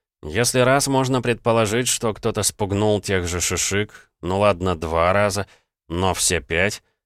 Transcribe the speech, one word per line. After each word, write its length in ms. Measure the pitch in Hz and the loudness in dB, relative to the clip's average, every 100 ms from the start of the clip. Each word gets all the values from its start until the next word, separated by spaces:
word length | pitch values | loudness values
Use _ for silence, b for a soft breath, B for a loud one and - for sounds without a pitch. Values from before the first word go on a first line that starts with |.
| _ _ | _ _
Если 380 | 76 87 120 127 | -6 -2 0 2
раз 260 | 123 135 139 | 2 2 2
можно 340 | 135 127 131 | 0 0 0
предположить, 680 | 120 117 120 113 107 113 123 | 0 -2 0 2 2 0 -2
что 260 | - 117 | -2 -4
кто-то 280 | 98 113 104 | -4 -4 -2
спугнул 580 | 98 - 98 101 107 104 | -2 -2 -2 0 2 0
тех 280 | - 95 87 | 0 -2 -2
же 120 | 87 | -2
шишек, 680 | - 87 - 98 104 - - _ | -2 -2 -2 -2 -4 -10 -20 _
ну 160 | 85 98 | -4 2
ладно, 360 | 104 87 92 | 2 2 0
два 380 | 82 82 82 87 | -2 -2 2 2
раза, 340 | 98 104 98 95 b b _ - | 2 2 -2 -8 b b _ -8
но 260 | 85 95 | -2 0
все 260 | 87 - 87 | 0 0 -2
пять? 420 | - 82 98 - _ _ | -2 0 0 -2 _ _